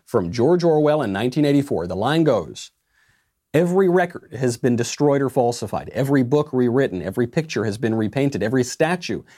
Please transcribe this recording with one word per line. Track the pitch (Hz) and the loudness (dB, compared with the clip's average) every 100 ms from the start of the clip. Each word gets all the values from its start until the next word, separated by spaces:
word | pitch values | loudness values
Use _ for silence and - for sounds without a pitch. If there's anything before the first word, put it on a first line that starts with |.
| _ | _
from | 117 87 | -2 -2
George | 110 135 180 | 0 2 4
Orwell | 170 151 151 151 | 2 4 4 2
in | 113 | 0
nineteen | 98 123 151 | -2 -2 0
eighty-four. | 147 143 139 95 87 | 2 2 2 -4 -4
The | |
line | 92 117 160 | -2 0 2
goes, | 151 110 78 - - _ _ _ _ _ _ _ _ | 4 2 -2 -12 -18 _ _ _ _ _ _ _ _
"Every | 151 175 185 190 | 0 2 2 4
record | 180 175 - - | 2 0 -6 -14
has | 113 127 120 | -4 -4 0
been | 127 | 0
destroyed | 117 113 - 147 139 | 0 -2 0 0 2
or | 135 | 0
falsified, | 135 120 120 107 92 - | 0 0 -2 -8 -8 -6
every | - 135 139 | -4 0 2
book | 120 147 147 | 2 0 0
rewritten, | 127 123 127 123 90 | 0 2 2 0 -2
every | 85 110 120 | -6 -2 -2
picture | 170 160 117 110 | -2 -4 -4 -4
has | 107 | -2
been | 117 | -2
repainted, | 113 107 135 139 104 | -2 -2 0 -2 -2
every | 107 131 | 0 0
statue | 123 - 156 180 - 82 - | -2 -2 -2 -2 -6 -8 -10